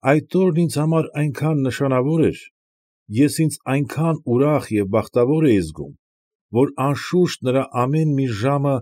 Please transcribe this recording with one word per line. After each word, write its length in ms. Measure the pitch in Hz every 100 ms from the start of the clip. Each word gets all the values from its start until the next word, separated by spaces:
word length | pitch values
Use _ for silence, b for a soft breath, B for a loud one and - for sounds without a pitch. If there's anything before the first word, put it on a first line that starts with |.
Այդ 300 | 131 147 120 185
օրն 220 | 185 160
ինձ 140 | 170 143
համար 300 | 156 160 -
այնքան 500 | 151 151 127 156 151
նշանավոր 580 | 131 120 139 127 131 160
էր, 180 | 120 82 - _ _ _ _ _ _
ես 280 | 107 147 143
ինձ 180 | 156 -
այնքան 560 | - 135 135 - 165 156
ուրախ 460 | - 120 143 147 -
և 180 | 107 98
բախտավոր 600 | 110 104 127 120 156 156
էի 100 | 104
զգում, 380 | 80 78 71 71 _ _ _ _ _
որ 180 | 110 143 -
անշուշտ 680 | 131 143 - 180 175 -
նրա 220 | 127 131 131
ամեն 380 | 123 123 156 156
մի 140 | 139 135
ժամը 440 | 104 127 143 143 135